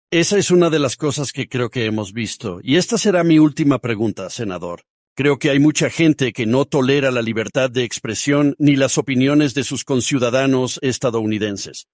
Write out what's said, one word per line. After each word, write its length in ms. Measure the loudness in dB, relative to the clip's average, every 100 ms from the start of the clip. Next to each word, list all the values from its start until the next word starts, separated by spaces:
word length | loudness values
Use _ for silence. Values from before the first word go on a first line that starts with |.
| -2
Esa 260 | 0 2 2
es 140 | 4
una 180 | 4 4
de 100 | 2
las 200 | 0 -2
cosas 340 | -4 -4 -6
que 160 | -8 -6
creo 220 | -4 -4
que 160 | -4 -4
hemos 260 | -4 -6
visto. 480 | -8 -8 -8 -8 -6
Y 140 | 0 0
esta 220 | 2 0
será 260 | 2 2
mi 140 | 4 6
última 400 | 4 2 0 0
pregunta, 500 | -2 -2 -4 -4 -10
senador. 540 | -8 -8 -8 -10 -10 _ _ _ -2
Creo 220 | -2 0
que 100 | 2
hay 100 | 4
mucha 300 | 4 2 -2
gente 460 | 2 2 2 -2
que 100 | -2
no 220 | 0 0 0
tolera 440 | 0 2 2 0
la 120 | -2
libertad 480 | -2 -4 -4 -2 -2
de 140 | -2
expresión 720 | -4 -6 -6 -4 0 2 2 2
ni 180 | 2 4
las 220 | 2 0
opiniones 560 | -2 0 2 2 2
de 100 | 0
sus 200 | -4 -4
conciudadanos 920 | -2 -2 0 0 0 2 2 2 0 -2
estadounidenses. 1040 | -4 -2 -2 -2 -2 -2 -4 -6 -10 -14 -18